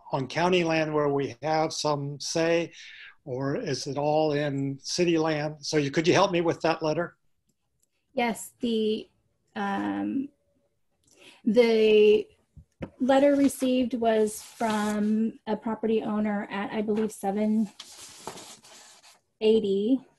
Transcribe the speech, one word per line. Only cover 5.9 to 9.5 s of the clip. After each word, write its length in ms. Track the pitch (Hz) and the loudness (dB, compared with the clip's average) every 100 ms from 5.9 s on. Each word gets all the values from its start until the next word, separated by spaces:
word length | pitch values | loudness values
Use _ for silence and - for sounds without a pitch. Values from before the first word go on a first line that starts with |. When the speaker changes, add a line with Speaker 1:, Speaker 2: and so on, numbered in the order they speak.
| 139 165 | 0 4
Speaker 1:
you 60 | |
help 180 | 151 196 | 4 4
me 100 | 175 | 2
with 200 | 170 147 | 0 0
that 220 | 165 160 | -2 -2
letter? 320 | 160 151 170 - _ _ _ _ _ _ _ _ _ 254 | -2 -2 -4 -10 _ _ _ _ _ _ _ _ _ -4
Speaker 2:
Yes, 380 | 240 220 - _ | -4 -4 -12 _
the, 460 | 240 226 214 214 - _ _ _ _ | -4 0 0 -2 -6 _ _ _ _